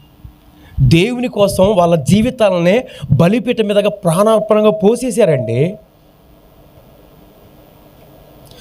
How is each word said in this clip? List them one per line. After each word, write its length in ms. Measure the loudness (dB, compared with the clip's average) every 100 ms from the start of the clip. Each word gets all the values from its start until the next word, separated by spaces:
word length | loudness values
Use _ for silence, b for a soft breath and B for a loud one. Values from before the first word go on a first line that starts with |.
| _ _ -20 -20 _ b b -2 2 2
దేవుని 320 | 2 -2 -6 0
కోసం 260 | 0 2 0 2
వాళ్ళ 160 | 0 0 0
జీవితాలనే 640 | 0 0 0 -2 0 0 0 -2 B B 2
బలిపీఠం 460 | 2 0 -2 -4 0
మీదగా 220 | 0 0 -2
ప్రాణార్పణగా 680 | -4 0 2 0 0 0 2 2
పోసేశారండి. 800 | 0 0 -2 0 0 0 -4 -4 -4 -6 _ _ _ _ _ _ _ _ _ -20 -20 -20 _ -20 -20 _ -20 -20 -20 _ -20 _ -20 -20 -20 -20 -20 B